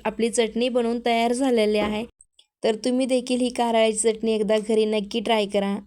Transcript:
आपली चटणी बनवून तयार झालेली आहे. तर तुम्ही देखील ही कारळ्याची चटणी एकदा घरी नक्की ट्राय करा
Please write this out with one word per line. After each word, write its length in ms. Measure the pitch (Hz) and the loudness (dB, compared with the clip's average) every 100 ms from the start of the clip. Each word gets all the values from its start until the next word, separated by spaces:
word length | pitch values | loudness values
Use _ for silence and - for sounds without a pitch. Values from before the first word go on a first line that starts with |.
आपली 260 | 220 208 226 | -4 -2 0
चटणी 380 | 240 220 226 254 | 0 0 0 0
बनवून 320 | 240 233 240 240 | 0 -2 -2 0
तयार 260 | 233 233 | 0 0
झालेली 460 | 240 269 233 214 208 | 0 2 2 2 2
आहे. 260 | 208 214 233 _ _ _ _ _ | 0 -4 -8 _ _ _ _ _
तर 100 | 220 | -2
तुम्ही 320 | 214 254 247 254 | -2 0 0 0
देखील 340 | 254 247 247 | 0 0 -2
ही 80 | 247 | -2
कारळ्याची 500 | 247 233 226 220 214 | -2 0 2 2 2
चटणी 340 | 226 214 226 | 0 0 0
एकदा 260 | 220 202 220 214 | 0 0 0 2
घरी 160 | 220 | 0
नक्की 360 | 214 214 202 233 | 2 -2 -2 -2
ट्राय 260 | 208 220 202 | 2 2 2
करा 320 | 202 196 202 | 0 0 -2